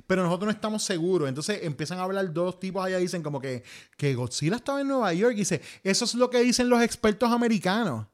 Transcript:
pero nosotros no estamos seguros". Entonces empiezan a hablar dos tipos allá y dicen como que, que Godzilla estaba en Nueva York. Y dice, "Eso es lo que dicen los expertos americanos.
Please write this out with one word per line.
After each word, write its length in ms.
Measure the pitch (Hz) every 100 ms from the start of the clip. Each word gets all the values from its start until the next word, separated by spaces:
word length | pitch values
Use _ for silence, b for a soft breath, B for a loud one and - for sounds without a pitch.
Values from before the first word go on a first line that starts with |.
| -
pero 160 | 190
nosotros 240 | 175 180 208
no 60 |
estamos 300 | 214 220 214
seguros". 460 | - 180 175 180 139
Entonces 320 | 131 151 208
empiezan 360 | 170 139 151 180
a 40 |
hablar 280 | 185 196 190
dos 260 | 156 180 180
tipos 260 | 190 185
allá 140 | 185 185
y 40 |
dicen 200 | 180 185
como 180 | 151 143
que, 220 | 135 123 B B B -
que 180 | 143
Godzilla 420 | 127 123 - 147 233
estaba 240 | - 277
en 80 | 277
Nueva 240 | 269 208
York. 220 | 170 233
Y 40 | 214
dice, 200 | - 160 B B
"Eso 220 | 190 190
es 100 | 233
lo 160 | 240 247
que 100 | 247
dicen 260 | 247 220 247
los 140 | 240
expertos 480 | 233 - 214 208 240
americanos. 760 | 233 240 214 180 214 220 113 107